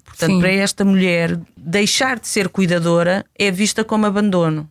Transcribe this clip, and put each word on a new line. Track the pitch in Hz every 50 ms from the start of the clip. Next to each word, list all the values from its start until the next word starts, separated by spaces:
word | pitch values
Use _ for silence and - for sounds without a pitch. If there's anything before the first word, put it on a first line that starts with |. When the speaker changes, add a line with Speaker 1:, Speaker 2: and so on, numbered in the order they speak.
| -
Speaker 1:
Portanto, | - - - 165 180
Speaker 2:
Sim. | 190 180
Speaker 1:
para | 175 185
esta | 190 196 196 196 - - 196
mulher, | 196 196 185 185 180 170 170 170 170 175 170 - - _
deixar | - - 165 165 202 214 202 - - 262 262 254 220
de | -
ser | - - 214 185 180
cuidadora | - 196 190 165 175 170 165 170 170 170 170 175 185 196 - - _ -
é | 202 202
vista | 180 185 214 196 - 226 220
como | 220 220 214 214
abandono. | 208 196 208 214 208 185 175 165 160 156 151 156 -